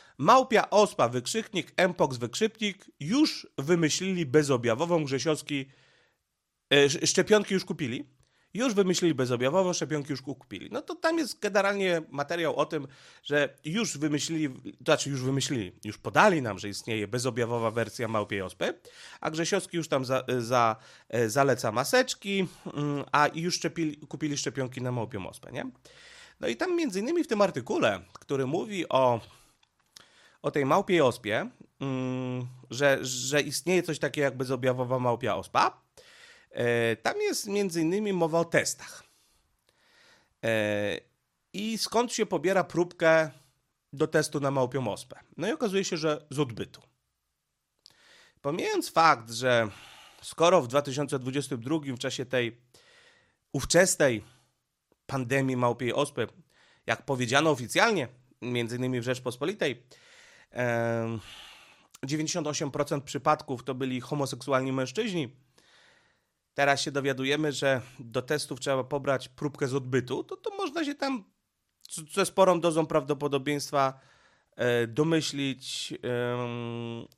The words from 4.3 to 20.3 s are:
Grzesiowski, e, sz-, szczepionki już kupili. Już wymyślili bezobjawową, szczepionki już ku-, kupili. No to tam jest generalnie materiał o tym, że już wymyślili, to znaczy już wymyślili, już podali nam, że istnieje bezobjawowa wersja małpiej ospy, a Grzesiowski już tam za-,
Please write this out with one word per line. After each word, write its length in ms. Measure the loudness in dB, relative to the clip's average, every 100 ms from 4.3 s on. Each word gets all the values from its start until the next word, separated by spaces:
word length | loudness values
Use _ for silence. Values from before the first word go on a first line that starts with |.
| 4 4 2 2 0 2 0
Grzesiowski, 640 | 0 -2 0 -2 -4 -8 -8 _ _ _ _ _ _ _ _ _ _
e, 40 | 6
sz-, 300 | 6 4 2
szczepionki 480 | 2 4 4 4
już 100 | -2
kupili. 400 | -2 -6 -4 -6 -10 _ _ _ _
Już 200 | -2 0
wymyślili 400 | 2 2 4 2
bezobjawową, 580 | 2 0 2 2 2 2
szczepionki 380 | -2 -2 -4 -4
już 120 | -8
ku-, 120 | -8
kupili. 340 | -12 -12 -12 -8
No 120 | -8
to 120 | -8
tam 240 | -2 0 0
jest 220 | -4 -6
generalnie 640 | 0 2 2 0 0 0 -2
materiał 460 | -6 -4 -2 -2 0
o 100 | -2
tym, 200 | -4 -8 -16 -20 -20
że 340 | -2 0 0 -4
już 340 | -4 -2 -2 -2
wymyślili, 520 | -2 0 -2 -2 -2
to 340 | -6 -16 -6
znaczy 260 | 0 0 0
już 120 | -2
wymyślili, 500 | -2 -2 0 -2 -4 -8
już 140 | -10 -8
podali 440 | 0 4 4 4
nam, 160 | -2 -6
że 100 | -8
istnieje 400 | -10 -6 -4 -4
bezobjawowa 600 | -2 -2 -2 -2 0 -2
wersja 380 | -2 -4 -4 -2
małpiej 340 | -2 -2 -4
ospy, 380 | -6 -4 -6 -6 -16 -20 -20 -8
a 100 | -6
Grzesiowski 460 | -4 -2 -2 -2 -6
już 120 | -2
tam 160 | -2
za-, 200 | 0 -2 0